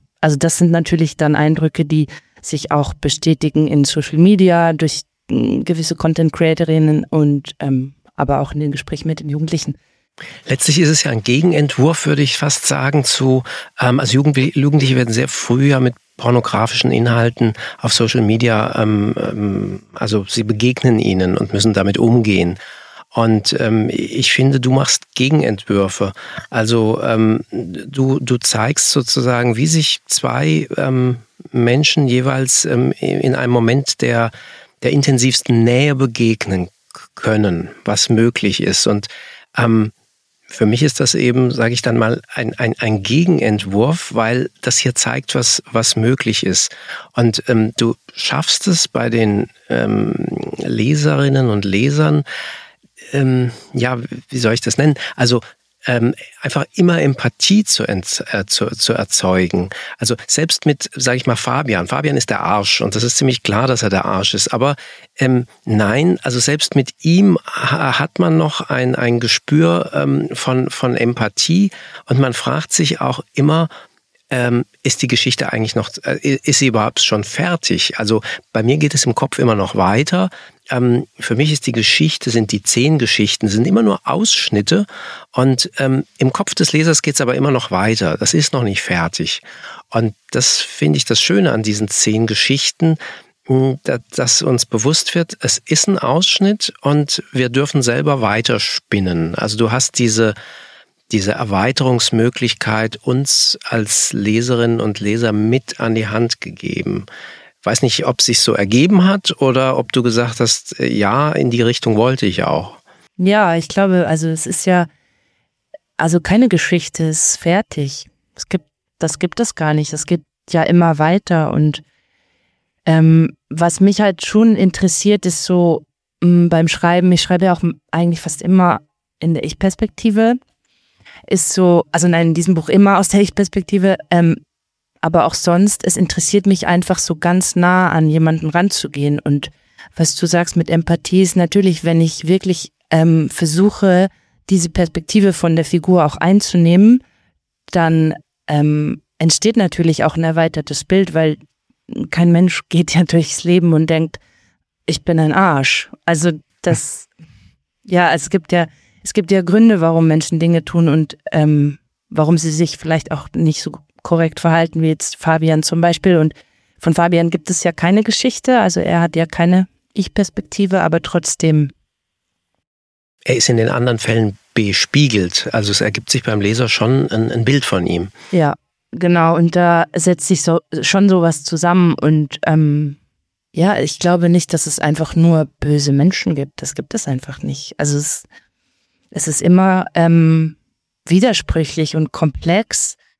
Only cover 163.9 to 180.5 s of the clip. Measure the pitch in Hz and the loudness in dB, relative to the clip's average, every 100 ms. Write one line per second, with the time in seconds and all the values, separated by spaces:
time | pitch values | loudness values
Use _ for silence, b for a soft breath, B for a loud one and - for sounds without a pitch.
163.9 | _ - 165 165 - 170 165 165 165 160 | _ -2 0 0 0 0 2 0 0 -2
164.9 | 156 - - 165 160 160 156 - 165 170 | -2 -6 -6 -2 0 2 0 0 0 0
165.9 | 165 190 165 156 b b b b b 165 | 2 2 4 2 b b b b b -2
166.9 | 165 170 170 170 - - 180 175 - 170 | 2 2 2 0 -2 -4 -2 -2 0 2
167.9 | 202 220 - 254 - - 254 190 175 170 | 2 2 0 -2 -2 0 2 2 0 0
168.9 | 170 170 165 165 - 170 180 190 _ _ | 0 0 0 -2 0 2 4 2 _ _
169.9 | - 185 - 196 - - - 196 185 165 | -8 -4 -2 -2 -4 -8 -4 0 0 0
170.9 | 165 - 170 - - 160 151 143 - _ | 0 -2 -4 -4 0 2 2 0 -4 _
171.9 | _ _ _ _ _ _ _ _ _ _ | _ _ _ _ _ _ _ _ _ _
172.9 | _ _ _ - 127 - 117 113 123 123 | _ _ _ -4 0 2 2 0 0 0
173.9 | 113 - 110 107 98 _ - 104 - - | -2 0 0 0 -4 _ -2 -2 -2 0
174.9 | 143 143 110 90 - - 117 104 98 104 | 2 2 2 -2 -4 -4 -4 -2 -2 -2
175.9 | 107 - 127 - 104 101 113 120 - 113 | -4 -4 -4 -2 -2 0 0 -2 0 2
176.9 | 135 - 110 113 117 113 139 - 95 87 | 2 0 -2 -2 0 0 0 0 -2 -2
177.9 | 87 95 B B 180 147 - _ _ _ | -2 -4 B B 0 0 -2 _ _ _
178.9 | - 175 175 165 170 170 175 175 170 - | -4 0 2 4 2 2 2 2 2 0
179.9 | 175 180 170 - 185 - | -2 0 -2 0 -2 0